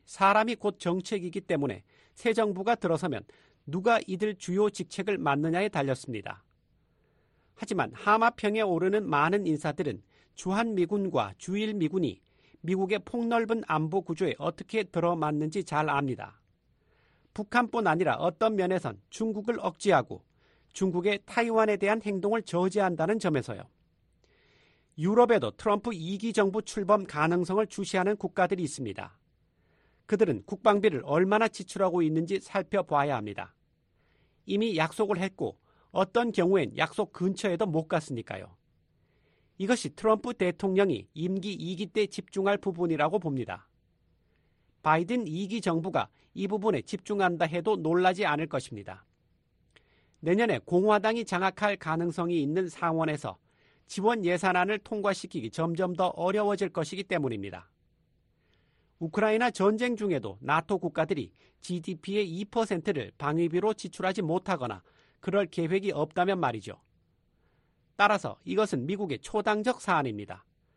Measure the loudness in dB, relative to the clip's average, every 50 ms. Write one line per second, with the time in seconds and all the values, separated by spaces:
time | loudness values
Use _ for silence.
0 | _ -16 0 2 4 4 6 4 2 2 -2 -2 -2 -4 -4 -2 -2 -2 -2 -2
1 | -2 -4 -6 -6 -6 -6 -8 -8 -4 -2 0 0 0 -2 -4 -6 -12 _ _ _
2 | _ _ _ -2 0 2 2 2 2 0 0 0 0 0 0 2 2 0 0 0
3 | 0 -2 -4 -6 -8 -12 -20 _ _ _ _ _ _ -6 -6 0 2 4 4 4
4 | 2 -2 -4 -2 -2 -2 -2 -4 -6 -2 0 2 2 2 0 -4 -8 -8 -8 -6
5 | -4 -4 -4 0 0 0 2 2 0 0 0 0 -2 0 -2 -2 0 0 -2 -2
6 | -4 -8 -10 -8 -8 -10 -14 -14 _ _ _ _ _ _ _ _ _ _ _ _
7 | _ _ _ _ _ _ _ _ _ _ _ -12 -8 -2 -2 0 0 -2 -4 -2
8 | 2 4 4 6 6 4 2 2 0 0 0 2 2 2 2 2 2 2 2 2
9 | 0 2 2 2 4 4 2 2 2 0 0 0 -2 -2 -4 -2 -4 -4 -4 -6
10 | -10 _ _ _ _ _ _ -6 -2 0 2 2 2 2 2 0 2 2 0 0
11 | 0 0 0 0 0 -2 -6 -10 -6 -4 -2 0 0 -2 0 0 0 0 0 0
12 | -2 -2 -2 -6 _ _ _ _ _ _ -20 _ -4 -2 0 0 0 0 -2 -2
13 | -4 -4 -4 -4 0 0 0 0 2 0 -2 -2 0 0 0 0 0 0 0 -2
14 | -2 -2 -2 -2 -2 -2 -2 -2 -4 -6 -6 -6 -8 -4 -4 -4 -4 -2 -2 0
15 | 0 2 2 0 0 0 0 0 -2 -2 -2 -4 -4 -2 -2 -2 0 0 0 0
16 | 0 -2 -4 -6 -10 -14 -16 _ _ _ _ _ _ _ _ _ _ _ _ _
17 | _ _ _ _ _ _ -10 -10 -6 0 0 0 0 2 0 2 2 4 4 4
18 | 2 2 2 2 0 -2 0 2 0 2 2 2 2 2 0 0 -2 -4 -8 -10
19 | -14 _ -6 -4 -2 -2 -2 -2 -2 -4 -2 -2 -4 -6 -6 0 2 4 4 4
20 | 4 0 -6 -14 -16 _ _ _ _ _ _ _ _ _ -4 -2 0 0 2 2
21 | 2 2 0 0 -4 -2 -2 0 0 2 4 4 4 4 2 2 2 2 2 0
22 | 0 -2 -2 0 0 0 0 0 -2 -2 0 0 2 2 2 2 2 2 2 0
23 | 0 0 0 0 0 0 0 0 -2 -4 -8 -12 -14 -16 _ _ _ _ _ _
24 | _ _ _ _ _ _ _ _ _ _ _ _ _ _ _ _ _ _ _ -2
25 | 0 4 6 6 8 8 6 4 2 0 -4 -2 0 0 0 2 0 -4 -6 -4
26 | -6 -6 -6 -4 -4 0 2 2 2 4 2 -2 -4 -4 -4 -2 2 4 4 4
27 | 2 0 -2 0 2 2 4 2 2 2 2 0 0 0 -2 -6 -4 -2 0 0
28 | 2 0 0 -2 -4 -4 0 0 2 2 2 -2 -4 -4 -6 -6 -8 -8 -8 -8
29 | -10 -12 -16 _ _ _ _ _ _ _ _ _ _ _ _ _ _ _ _ _
30 | _ -2 0 2 2 2 2 -2 -6 -10 -8 0 2 4 4 4 4 2 2 0
31 | 0 0 2 2 4 4 4 2 2 0 -2 -6 -12 -8 -2 0 0 2 2 2
32 | 2 2 2 0 0 -2 -4 -6 -4 -4 -4 -4 -4 -2 -2 -2 0 2 2 2
33 | 2 2 0 -2 -4 -6 -8 -10 -12 -12 _ _ _ _ _ _ _ _ _ _
34 | _ _ _ _ _ _ _ _ _ -2 0 0 0 2 2 0 0 0 0 0
35 | 0 0 0 0 -2 -4 -4 -4 -6 -6 -6 _ _ _ _ _ _ _ 0 0
36 | 0 2 2 2 2 2 2 2 4 4 4 4 2 0 0 -2 -2 0 0 -2
37 | -4 -4 -4 -2 -2 -2 0 0 -2 -2 0 0 0 0 0 -2 0 0 -2 -2
38 | -2 -4 -8 -8 -8 -8 -10 -12 -12 -16 -20 _ _ _ _ _ _ _ _ _
39 | _ _ _ _ _ _ _ _ _ _ _ -4 -2 0 0 0 -2 -6 -8 0
40 | 2 2 2 2 0 -4 -2 0 0 0 0 0 -2 0 2 4 2 2 0 -2
41 | -6 -10 -8 -6 -4 -2 -2 -4 -4 -6 -6 -6 -6 -6 -6 -6 -6 -4 -2 -2
42 | -2 0 -2 -8 -12 -6 -4 -2 0 2 0 0 0 -4 -2 -2 0 0 2 2
43 | 2 2 0 0 -2 -2 -4 -4 -4 -6 -10 -12 -14 _ _ _ _ _ _ _
44 | _ _ _ _ _ _ _ _ _ _ _ _ _ _ _ _ 2 2 4 4
45 | 2 0 -2 -2 -2 -4 -4 -6 -6 -4 -6 -4 -2 0 0 0 -2 -2 -2 -2
46 | -4 -4 _ _ _ _ -8 -6 -4 -4 -4 -2 0 0 0 0 -2 -6 -10 -10
47 | -6 -4 0 0 2 2 2 0 0 -2 -2 -2 -2 0 -2 0 0 2 2 4
48 | 4 2 2 2 0 -2 0 -2 -2 -4 -4 -6 -6 -6 -10 -14 -12 -14 -16 -18
49 | -20 _ _ _ _ _ _ _ _ _ _ _ _ _ _ _ _ _ _ _
50 | _ _ _ _ 0 2 2 4 4 2 0 -2 0 0 2 2 4 4 4 4
51 | 2 0 0 -2 -2 -2 -2 0 0 0 0 0 0 -2 -2 -2 -4 -2 -2 0
52 | 0 -2 -2 -2 -2 0 0 0 0 0 0 -2 -2 -4 -4 -2 -2 0 0 2
53 | 0 0 -2 -4 -6 -8 -10 -12 _ _ _ _ _ _ _ _ _ -10 -4 0
54 | 2 2 2 2 2 0 0 2 2 2 4 4 2 2 0 -4 -6 -6 -6 -2
55 | 0 0 0 -2 -6 -8 -8 -8 -8 -6 -4 -2 -2 -2 0 -2 -2 -2 0 0
56 | 0 0 0 -2 -2 0 0 2 2 0 0 0 -2 -2 -2 -4 -4 -4 -6 -8
57 | -4 -2 -2 0 0 -2 -2 -4 -6 -10 -12 -14 -16 _ _ _ _ _ _ _
58 | _ _ _ _ _ _ _ _ _ _ _ _ _ _ _ _ _ _ _ -8
59 | -8 -4 0 2 2 4 4 4 2 2 2 4 4 4 4 4 0 -2 0 0
60 | 0 0 0 -2 -2 -6 -10 -8 -2 0 2 2 2 0 -2 -2 -2 -2 -2 0
61 | 0 0 -2 -4 -4 -6 -12 _ _ _ _ _ -10 -8 -8 -6 -6 -8 -10 -8
62 | -6 -4 -2 -2 -2 -2 -4 -8 -8 -4 -2 -2 0 0 -2 -2 -2 -2 -4 -4
63 | -6 -8 -10 -6 -4 -2 0 2 0 0 0 0 0 0 -2 -2 -6 -12 -8 -4
64 | -4 -2 -2 -2 -2 0 -2 -2 0 -2 -2 -2 -2 -4 -6 -8 -12 _ _ _
65 | _ _ _ _ -6 -2 0 0 0 0 -2 -2 0 0 0 0 0 -2 -2 -2
66 | -2 -2 0 0 0 2 2 0 0 -2 -2 -4 -10 -14 -16 -16 _ _ _ _
67 | _ _ _ _ _ _ _ _ _ _ _ _ _ _ _ _ _ _ _ 2
68 | 4 4 4 2 -2 -6 -10 -10 _ -2 0 0 0 0 0 -2 -2 -4 -4 -4
69 | -4 -4 -6 -8 -6 -4 -4 -2 0 0 0 0 0 -2 -2 -2 0 0 0 2
70 | 0 -2 -4 -8 -10 -12 -14 -18 _ _ _ _ _ _ _